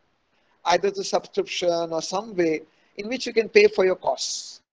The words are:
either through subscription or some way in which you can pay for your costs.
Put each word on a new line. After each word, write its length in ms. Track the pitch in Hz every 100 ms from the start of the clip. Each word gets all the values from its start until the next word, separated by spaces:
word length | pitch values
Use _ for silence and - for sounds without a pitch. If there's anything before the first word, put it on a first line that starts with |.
| _ _ _ _ _ _
either 260 | 170 175 196
through 140 | 190
subscription 880 | 185 180 - - 180 - 175 170 165
or 80 | 160
some 340 | - 185 226 185
way 260 | 165 156 - _ _ -
in 120 | 208
which 180 | 262 247
you 60 |
can 160 | 226 220
pay 180 | 214 208
for 180 | 208
your 120 | 185 180
costs. 680 | - 127 - - - - _